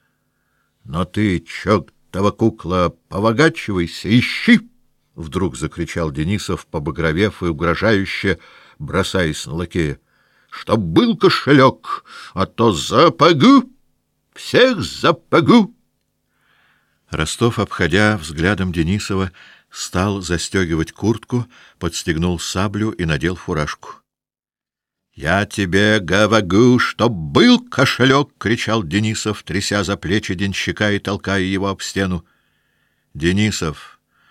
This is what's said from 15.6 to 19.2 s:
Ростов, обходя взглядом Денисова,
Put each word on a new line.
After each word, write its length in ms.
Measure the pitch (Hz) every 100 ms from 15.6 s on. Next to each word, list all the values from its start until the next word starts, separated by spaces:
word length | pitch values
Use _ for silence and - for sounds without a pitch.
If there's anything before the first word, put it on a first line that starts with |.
| 196 - _ _ _ _ _ _ _ _ _ _ _ _ _
Ростов, 480 | - 80 - 117 113
обходя 580 | 101 - 87 90 107 107
взглядом 560 | 78 76 87 98 92
Денисова, 580 | 85 80 101 - 95